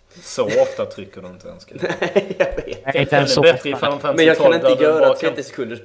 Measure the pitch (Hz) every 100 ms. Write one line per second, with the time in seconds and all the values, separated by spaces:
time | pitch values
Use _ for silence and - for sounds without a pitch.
0 | _ - - - 107 120 131 - 101 -
1 | 95 - 90 90 - 87 - - - 170
2 | 175 202 190 - 185 - - - 135 143
3 | 139 143 139 131 165 170 143 135 147 143
4 | 147 156 160 156 139 165 151 127 151 156
5 | 135 131 160 139 135 - 117 117